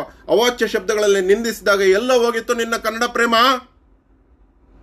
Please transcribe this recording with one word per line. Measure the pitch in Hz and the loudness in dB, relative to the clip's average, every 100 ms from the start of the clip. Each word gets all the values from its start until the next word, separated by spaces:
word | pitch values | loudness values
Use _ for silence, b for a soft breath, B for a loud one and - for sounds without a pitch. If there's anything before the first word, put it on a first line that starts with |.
| 143 B B | -4 B B
ಅವಾಚ್ಯ | 185 240 240 220 | 0 2 0 -2
ಶಬ್ದಗಳಲ್ಲಿ | 214 185 208 208 196 | -4 -4 -2 0 2
ನಿಂದಿಸಿದಾಗ | 185 214 233 208 202 202 | 2 0 0 -4 0 2
ಎಲ್ಲ | 196 190 254 | 2 2 2
ಹೋಗಿತ್ತು | 254 233 226 226 | 0 0 -2 -4
ನಿನ್ನ | 240 226 226 | -4 -4 -4
ಕನ್ನಡ | 226 220 | -4 -4
ಪ್ರೇಮ? | 240 240 233 226 254 254 - _ _ _ _ _ _ _ _ _ _ _ | -4 -2 0 2 2 0 -4 _ _ _ _ _ _ _ _ _ _ _